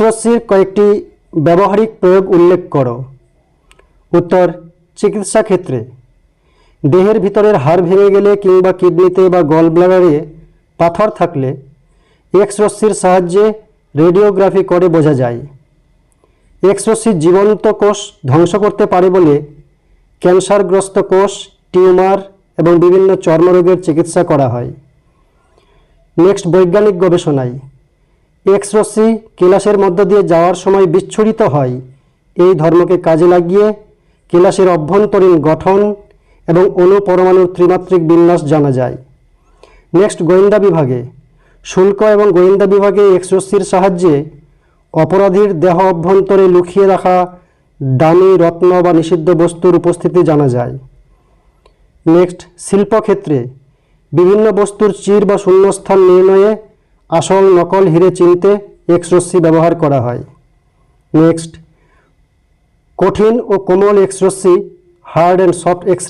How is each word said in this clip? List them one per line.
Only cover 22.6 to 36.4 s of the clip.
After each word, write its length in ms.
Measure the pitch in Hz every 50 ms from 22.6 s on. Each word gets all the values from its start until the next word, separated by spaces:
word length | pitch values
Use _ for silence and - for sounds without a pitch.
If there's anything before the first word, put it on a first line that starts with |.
এবং 120 | 156 170 175 165 175
বিভিন্ন 260 | 175 180 190 190 190 190 185 -
চর্মরোগের 540 | 180 160 160 175 180 180 180 175 180 185 175 185
চিকিৎসা 360 | 165 151 156 165 165 - 185 175 -
করা 160 | 160 143 139 123 113
হয়। 160 | 120 123 - - - _ _ _ _ _ _ _ _ _ _ _ _ _ _ _ _ _ _ _ _ _ _ _ _ _ _ _ 165 170
নেক্সট, 200 | 190 196 190 - 170 156
বৈজ্ঞানিক 420 | 185 185 175 175 208 208 214 190 170 185
গবেষণায় 500 | 180 170 175 - 165 143 135 127 123 123 135 - - _ _ _ _ _ _ _ _ _ _ _ _ _ _ _ 190 196
এক্স 140 | 196 196 - -
রশ্মি 300 | 214 208 208 - 220 220 226 226 214 - _ _
কেলাসের 400 | - 180 180 196 190 190 208 208 196 196
মধ্য 160 | 196 175 180 202 180
দিয়ে 140 | 202 208 185 160
যাওয়ার 240 | 170 165 170 180 180 175 -
সময় 220 | 196 190 196 190 170 156
বিচ্ছুরিত 480 | 190 - - - - 220 220 220 - 220 175 123
হয়। 200 | 147 135 127 123 127 - - - _ _ _ _ _ _ _ _ - 175
এই 80 | 185 190 156
ধর্মকে 340 | 156 170 170 175 175 170 185 175 175
কাজে 200 | 170 160 156 175 175 180
লাগিয়ে 320 | 175 170 170 185 202 208 214 208 - - _ _ _ _ _ _ _ _ _
কেলাসের 380 | - 175 180 190 180 202 190 185 175
অভ্যন্তরীণ 600 | 165 151 147 180 202 214 202 208 196 185 185 175 156 139 156
গঠন 300 | 156 156 - 190 190 202 208 208 208 202 - _ _ _ _ _ _ _